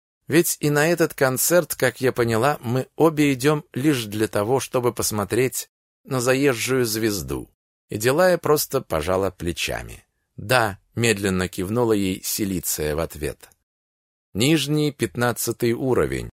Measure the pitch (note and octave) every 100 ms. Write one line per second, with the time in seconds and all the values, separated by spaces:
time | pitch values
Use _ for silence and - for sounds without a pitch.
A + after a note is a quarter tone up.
0 | _ _ - C#3 E3+ - D3 D3 D#3 E3+
1 | E3 - C3+ B2+ - F3 D3+ - C3 -
2 | C3 A#2 A#2 A2+ C3 D3+ A#2+ B2+ B2+ -
3 | D#3 D3 D3 C3 C#3 D3+ - B2+ D3 C3+
4 | A2 G#2+ G#2+ - G#2 C3 - C3 A#2+ A2
5 | G#2 G#2+ G2+ A2 B2+ - - _ _ _
6 | - C3 A#2+ C3 C#3+ A#2 G#2+ C3 A#2+ A2
7 | A2 G2+ C2+ C2+ A1+ _ _ _ - G#2
8 | A2+ C#3+ F#3 E3+ - D3 - C3+ - E2
9 | D#2 F#2 F#2+ - E2+ D#2+ - A#1+ A1+ A1
10 | _ _ _ - G2+ B2+ A2 G2 _ -
11 | A#2 G2+ G2+ F#2 F2+ - F#2 A2+ A#2 G#2+
12 | F#2+ F#2 - - G2+ F#2 - - D2+ D2+
13 | E2 C#2+ C#2+ - - _ _ _ _ _
14 | _ _ _ F#2 B2+ D#3+ C#3 D3+ D3+ -
15 | D3 - A#2+ A2+ - A2+ A#2+ A#2+ C3+ A2+
16 | C#2+ B1+ A#1